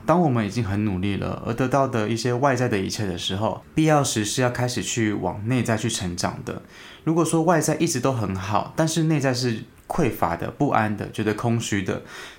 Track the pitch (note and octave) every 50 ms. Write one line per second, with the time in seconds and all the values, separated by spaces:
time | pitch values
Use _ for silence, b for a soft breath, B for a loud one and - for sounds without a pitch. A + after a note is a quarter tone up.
0 | - - D#3+ F3+ F3 C#3+ B2 A2+ G#2 G2 G#2 A#2+ A2 F#2+ G2 G#2 G#2+ G#2+ F#2+ F2+
1 | F#2+ G2+ G2 F#2+ F#2 F2+ - - - - A#2 A2+ C3 B2+ C#3 C#3 C3+ B2 A#2+ A2+
2 | G#2+ A2 A#2 A2+ - B2 B2 A#2+ C#3+ C#3+ B2+ A#2+ B2+ A#2 G#2 G2 F#2+ F#2+ - -
3 | G#2+ F#2+ F2 F2+ - - F#2+ G2 A2 G2+ - - - - - D#3 D#3 D#3 D3+ C#3+
4 | C3+ - - A2+ G#2 - - C3+ B2+ B2 B2 - B2 B2 B2 A2 - - - A#2
5 | A2 G#2+ G2+ G2 F#2+ F2+ - G#2 G2+ A2+ C3 B2 A2 A#2+ A2+ G#2+ - A2+ - -
6 | G2+ F2 F2 - - F2 - - C3 - F2+ - - B B B B B B B
7 | B D#3 E3 E3+ D#3+ D#3+ - D#3+ E3 F3+ F3 D#3 D3 D#3 D3 - E3+ D3 A#2+ B2
8 | A#2+ C3+ B2+ A2+ G#2+ F#2+ F#2+ F#2+ F#2 G2+ G2+ - - - - - D#3+ D#3+ - E3+
9 | D#3 D#3+ D#3+ C#3+ C3+ C3+ B2 A#2+ B2+ B2 A2 G#2 - - - - - - - -
10 | D3+ A2+ - - - E2 E2+ - - - - - D3 C3 - A2+ G#2+ G#2 G#2 G2
11 | F#2+ G2 - - G#2+ G#2+ G#2 - - A#2+ A#2 A#2 - - G#2 G2 F#2 - - -
12 | - B B B B B B